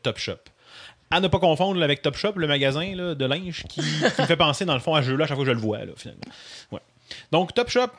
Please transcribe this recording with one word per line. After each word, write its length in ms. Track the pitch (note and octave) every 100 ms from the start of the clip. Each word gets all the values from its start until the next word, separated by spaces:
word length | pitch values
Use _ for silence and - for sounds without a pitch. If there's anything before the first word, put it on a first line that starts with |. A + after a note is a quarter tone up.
Topshop. 340 | B2+ G#2+ - F2+ - _ _ - - - _
À 80 | -
ne 80 | F#3
pas 140 | F#3
confondre, 360 | F3 D3+ F#3+ F#3
là, 80 |
avec 160 | D3+ C#3+
Topshop, 340 | D3 - G3+ G3
le 100 | D3+
magasin, 480 | C#3+ C3+ C#3 F#3
là, 220 | F#3 F3+ D3+
de 80 |
linge 400 | C3 D3+ F#3 D#3+ -
qui, 120 | -
qui 400 | D3+ D3+ C#4+ -
me 40 | C4
fait 100 | E3
penser, 300 | - - F#3
dans 80 |
le 60 | C3
fond, 140 | E3
à 80 | D#3
ce 60 | B2+
jeu-là 160 | C3+
à 20 | D3+
chaque 100 | C3+
fois 80 |
que 60 | C3
je 60 | A#2
le 40 |
vois, 240 | G#2+ G#2+
là, 100 | G2 -
finalement. 260 | - - - - - - -
Ouais. 100 | G2+ - _ _ - -
Donc, 220 | D#3 F3+
Topshop, 340 | - A#3+ B3 B3